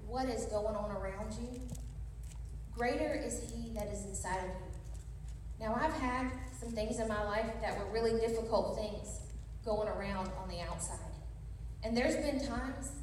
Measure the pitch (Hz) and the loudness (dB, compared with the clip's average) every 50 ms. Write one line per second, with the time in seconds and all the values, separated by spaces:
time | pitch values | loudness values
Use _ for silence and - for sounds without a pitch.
0 | - - 240 262 262 262 233 214 - - 208 208 208 220 214 202 202 208 202 190 | -6 -4 0 0 2 2 2 0 0 2 2 2 2 2 2 2 0 0 0 0
1 | 190 190 190 196 214 220 220 226 233 247 254 262 254 247 - - - - - - | -2 -2 -2 -2 -4 -4 -4 -4 -4 -4 -4 -6 -4 -4 -4 -6 -6 -6 -6 -6
2 | - - - - - - - - - - - - - - - 240 240 247 277 302 | -6 -6 -6 -8 -8 -8 -6 -6 -6 -6 -6 -6 -8 -6 -2 0 2 2 4 2
3 | 311 302 - 302 - - - - - - 226 233 233 226 226 214 208 202 202 196 | 2 2 2 0 0 0 -2 -2 -4 -4 -4 -4 -4 -4 -2 -2 -2 -2 -2 -4
4 | 196 196 190 - - 180 185 190 - 185 180 185 - - - - - - - - | -4 -4 -6 -4 -2 0 0 0 0 -2 -4 -4 -6 -6 -8 -8 -6 -6 -8 -8
5 | - - - - - - - - - - - - 220 220 226 240 302 320 311 - | -6 -8 -8 -8 -6 -8 -8 -6 -6 -8 -6 -4 0 2 2 4 4 4 4 4
6 | 262 254 247 262 262 262 - - - - - - - 233 233 214 214 220 226 226 | 2 2 2 2 2 0 0 -2 -4 -6 -6 -6 -4 -2 0 0 2 2 2 2
7 | 220 220 208 208 208 208 208 220 226 226 226 226 220 196 185 196 202 196 208 226 | 2 2 2 2 2 2 2 2 2 2 0 0 0 0 0 0 -2 2 2 6
8 | 233 226 226 226 226 233 226 226 226 - 240 196 - 202 202 220 214 208 208 - | 6 6 6 6 6 4 4 2 2 4 4 4 4 4 2 0 0 0 -2 -4
9 | - - - - - - - - - - - - - 233 208 214 214 208 190 - | -4 -4 -6 -6 -6 -6 -6 -6 -6 -6 -8 -6 0 2 4 4 4 2 2 0
10 | 196 202 196 190 196 196 190 190 190 185 175 175 170 165 170 165 - - - - | 0 0 0 0 0 0 -2 -4 -4 -4 -4 -2 -2 -2 -2 -2 -2 -4 -4 -4
11 | - - - - - - - - - - - - - - - - - 226 233 240 | -6 -6 -6 -6 -6 -8 -8 -6 -8 -8 -6 -6 -6 -6 -6 -2 0 2 4 6
12 | 254 311 311 - 294 285 269 254 - - 233 240 254 262 269 - - - - - | 6 6 4 4 4 4 2 2 2 2 0 0 0 -2 -2 -4 -4 -6 -6 -6